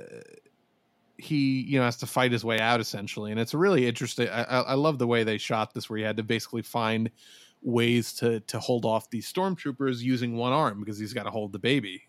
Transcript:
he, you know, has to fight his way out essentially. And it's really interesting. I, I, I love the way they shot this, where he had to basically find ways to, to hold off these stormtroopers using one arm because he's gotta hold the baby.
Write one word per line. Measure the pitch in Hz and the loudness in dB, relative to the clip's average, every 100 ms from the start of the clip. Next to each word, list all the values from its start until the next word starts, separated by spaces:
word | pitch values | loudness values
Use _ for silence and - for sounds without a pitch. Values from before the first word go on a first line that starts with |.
| 52 57 - - _ _ _ _ _ _ _ - | -16 -18 -20 -20 _ _ _ _ _ _ _ -20
he, | - 151 135 131 | -4 2 2 2
you | 123 139 | 2 2
know, | 123 | 2
has | 117 | 0
to | 127 | -4
fight | 131 127 | 2 2
his | 120 | 2
way | 113 110 | 0 0
out | 110 120 | 2 2
essentially. | 110 104 104 - 107 | 0 -6 -8 -8 -6
And | 110 | -4
it's | 117 | -2
really | 151 190 170 123 | 2 4 4 2
interesting. | 120 120 - 117 | 0 -6 -2 -2
I, | 107 | 0
I, | 117 127 | 0 0
I | - | 2
love | 135 151 143 | 2 2 2
the | 120 | 2
way | 117 | 2
they | 110 107 | 2 -2
shot | - 113 110 | -2 -2 -2
this, | - - | -6 -8
where | 110 | -4
he | |
had | 107 107 | -2 -2
to | |
basically | 110 113 - 117 | -2 -2 -2 -8
find | 110 123 113 110 113 - - - - _ | -4 0 2 2 0 -4 -20 -20 -20 _
ways | - 117 120 120 110 | 0 4 6 4 2
to, | - 120 113 | 0 0 0
to | - 117 | -4 -6
hold | - 123 | 0 0
off | 110 110 - | 2 0 -2
these | 113 101 | -8 -4
stormtroopers | - 190 180 147 123 135 120 | -2 0 -2 -6 -2 -2 0
using | 123 127 120 117 | 0 0 0 0
one | 123 | 2
arm | 139 143 104 | 4 2 0
because | 104 104 | -8 -6
he's | 107 | -6
gotta | 123 104 | -4 -4
hold | 110 104 | -4 -6
the | 95 | -2
baby. | 117 139 101 92 | 2 2 0 -10